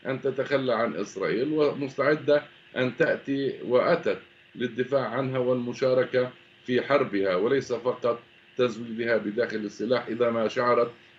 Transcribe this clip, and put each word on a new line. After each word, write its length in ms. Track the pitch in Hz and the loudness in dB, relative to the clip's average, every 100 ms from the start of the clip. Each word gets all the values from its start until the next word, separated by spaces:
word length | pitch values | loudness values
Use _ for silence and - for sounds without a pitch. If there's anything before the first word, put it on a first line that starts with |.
| - | -6
أن 140 | 135 | -4
تتخلى 540 | 135 131 127 139 127 | -2 -2 0 0 2
عن 220 | 113 113 82 | 0 0 -2
إسرائيل، 560 | 104 98 87 101 143 | -6 -4 -2 0 0
ومستعدة 920 | 156 147 135 139 - 139 151 131 147 - - - - | 2 2 0 -4 0 0 2 2 2 0 -12 -8 -2
أن 200 | 127 120 | -2 0
تأتي 640 | 156 110 - 139 135 - 104 | 0 0 -2 -2 -2 -4 0
وأتت 500 | 123 120 175 107 92 - - _ | 2 4 2 0 -4 -8 -20 _
للدفاع 540 | - 120 113 123 135 123 | -6 -4 -4 0 0 0
عنها 300 | 123 131 131 | -2 -2 0
والمشاركة 920 | 123 127 120 120 131 127 123 127 127 - - _ - | 0 0 -2 -2 2 2 2 0 -2 -6 -20 _ -2
في 160 | 120 | 0
حربها، 520 | - 143 113 98 98 | 2 2 2 0 0
وليس 380 | 90 113 135 127 | 2 2 0 0
فقط 460 | 117 123 107 98 95 - _ _ - | -2 -2 0 -2 -2 -8 _ _ 0
تزويدها 600 | 123 110 117 113 117 110 | 0 -2 -8 -4 0 0
بداخل 400 | 107 110 110 110 | 0 -2 -2 -2
السلاح 500 | 104 - 110 120 - | -6 -4 0 0 0
إذا 240 | 113 120 | 0 2
ما 180 | 113 104 | 2 0
شعرت 420 | 123 123 120 120 - - | 2 2 4 2 -4 -20